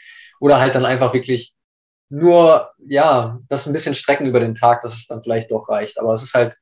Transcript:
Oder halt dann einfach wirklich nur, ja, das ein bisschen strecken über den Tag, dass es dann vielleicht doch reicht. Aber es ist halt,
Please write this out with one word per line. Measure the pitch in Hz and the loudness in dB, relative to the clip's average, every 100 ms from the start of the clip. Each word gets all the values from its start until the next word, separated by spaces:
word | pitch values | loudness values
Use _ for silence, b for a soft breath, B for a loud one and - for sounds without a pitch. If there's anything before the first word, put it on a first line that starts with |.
| B B B _ | B B B _
Oder | 143 135 | 2 4
halt | 131 | 2
dann | 127 | 0
einfach | 123 127 127 | 0 0 0
wirklich | 131 - 123 - _ _ _ _ _ _ | -2 -2 -6 -6 _ _ _ _ _ _
nur, | 143 175 175 165 160 - _ - | 0 4 6 6 4 0 _ -4
ja, | 139 156 127 113 120 - | 0 2 2 -2 -8 -8
das | 135 151 | -8 -6
ein | |
bisschen | 147 156 | -6 -6
strecken | 131 - - 135 | -4 -2 -2 0
über | 120 | 0
den | 113 | 0
Tag, | 110 120 120 | 0 2 2
dass | 120 | -2
es | 113 - | -14 -16
dann | 110 | -12
vielleicht | 117 113 113 | -6 -6 -4
doch | 110 - | -6 -4
reicht. | 107 107 - | -6 -6 -6
Aber | 113 | -4
es | 110 | -4
ist | 127 | -2
halt, | 127 113 - | -2 -2 -4